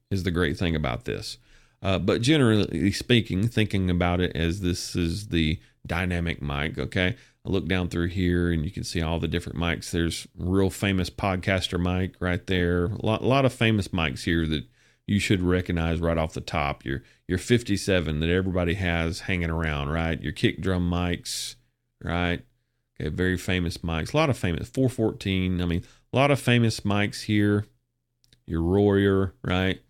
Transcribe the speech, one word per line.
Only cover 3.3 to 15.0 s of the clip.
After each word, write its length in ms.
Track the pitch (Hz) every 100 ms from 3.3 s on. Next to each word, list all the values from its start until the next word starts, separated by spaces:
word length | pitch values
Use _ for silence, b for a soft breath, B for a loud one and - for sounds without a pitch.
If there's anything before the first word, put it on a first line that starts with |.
| 92 113
thinking 420 | - 107 101 92
about 300 | 90 87 90
it 160 | 90 -
as 260 | 85 95
this 340 | 90 87 - 92
is 320 | 82 92 107
the 320 | 85 78 80 b b -
dynamic 560 | 87 92 87 85 -
mic, 380 | 71 71 78 -
okay? 380 | 67 95 92 127 B B -
I 40 |
look 180 | 95 80
down 220 | 92 87
through 180 | 87 87
here, 440 | 90 90 87 87
and 140 | 82 78
you 60 |
can 120 | -
see 180 | - 92
all 180 | 80 82
the 80 | 82
different 320 | 85 - -
mics. 320 | 85 82 -
There's 360 | 87 85 82 - -
real 360 | 85 95 95
famous 380 | - 101 95 87
podcaster 680 | - 101 92 87 95 - 87
mic 360 | 87 90 92 -
right 260 | 90 87 -
there. 380 | 92 87 87 87
A 200 | 104 104
lot, 160 | 110
a 60 | -
lot 180 | 135 135
of 80 |
famous 360 | - 113 107 95
mics 340 | 92 78 64
here 240 | - 82 80
that 180 | 78 - b b b